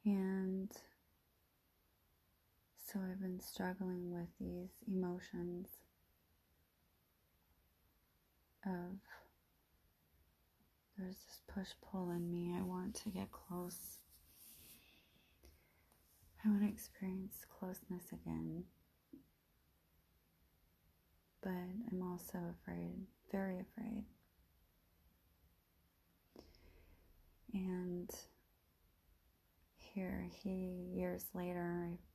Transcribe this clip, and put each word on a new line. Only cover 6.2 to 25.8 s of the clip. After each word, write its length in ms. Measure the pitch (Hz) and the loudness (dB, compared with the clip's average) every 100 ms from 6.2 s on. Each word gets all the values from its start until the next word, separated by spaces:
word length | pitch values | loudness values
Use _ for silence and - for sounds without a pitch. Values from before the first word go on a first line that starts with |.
| _ - _ _ _ _ _ _ _ _ _ _ _ - - _ - _ _ _ _ _ _ _ | _ -20 _ _ _ _ _ _ _ _ _ _ _ -20 -20 _ -20 _ _ _ _ _ _ _
of, 320 | 196 180 175 196 - - - _ _ _ _ - _ _ _ - - _ _ _ - _ _ - | 0 0 0 -6 -10 -18 -18 _ _ _ _ -20 _ _ _ -20 -20 _ _ _ -20 _ _ -6
there's 200 | 185 190 | -6 -6
this 260 | - - - | -12 -16 -6
push-pull 560 | 202 185 - - 190 180 | -4 -4 -8 -4 0 2
in 200 | 170 175 | 2 2
me. 240 | 175 175 180 | 2 2 2
I 40 | |
want 320 | 185 185 185 - | 2 2 0 -2
to 80 | 214 | -2
get 200 | 185 190 | -2 -2
close. 680 | - - 180 180 - - - - - - - - - - - - - - - - - - - - - - - - - - - | -6 -4 -2 -2 -4 -8 -10 -16 -20 -20 -20 -18 -18 -18 -20 -20 -20 -20 -20 -20 -20 -20 -20 -20 -20 -20 -20 -20 -20 -20 4
I 60 | 214 | 8
want 140 | 202 | 10
to 60 | 208 | 8
experience 760 | - - - 190 190 190 - - - | 4 -8 -4 -2 0 -4 -8 -14 -6
closeness 460 | 185 185 - 180 - | -4 -4 -4 -6 -4
again. 540 | 170 170 160 160 165 180 - - _ _ - - _ _ - _ _ _ - _ - _ _ - - - - - - - - _ - | -6 -2 0 0 -2 -6 -14 -20 _ _ -18 -18 _ _ -20 _ _ _ -20 _ -20 _ _ -20 -20 -20 -20 -20 -20 -20 -20 _ -4
But 80 | 190 180 180 190 233 | -2 0 0 -2 0
I'm 100 | 185 | 0
also 360 | 180 180 - 180 170 175 | 0 -2 -2 -2 -2 -4
afraid, 320 | - 175 170 185 190 - - | -4 -2 -2 -2 -6 -12 -2
very 300 | 196 190 180 | 2 2 0
afraid. 440 | 190 - - 208 208 - - - - - - - - - - - - - - - _ - | -4 -6 -2 -2 -4 -12 -20 -20 -20 -20 -20 -20 -20 -20 -20 -20 -20 -20 -20 -20 _ -20